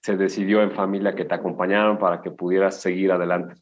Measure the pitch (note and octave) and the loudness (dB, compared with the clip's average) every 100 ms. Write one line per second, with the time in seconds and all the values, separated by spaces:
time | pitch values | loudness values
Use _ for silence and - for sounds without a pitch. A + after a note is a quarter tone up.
0 | - F#2+ F#2+ G#2 G2 G#2+ G2+ F2+ F#2+ G2 | -4 0 0 0 2 2 2 0 -2 -2
1 | G2+ F#2+ F2 F2+ F#2 F2+ F#2 G2+ G#2+ G#2 | -2 -2 -4 -4 -4 -2 0 2 2 2
2 | F#2 E2+ F#2 F2+ F2+ F#2+ G2 F#2+ F#2+ F2+ | 0 0 -4 -6 0 2 2 0 -2 0
3 | F#2+ F2+ F2 F2 F2 - | 2 2 2 -2 -4 -6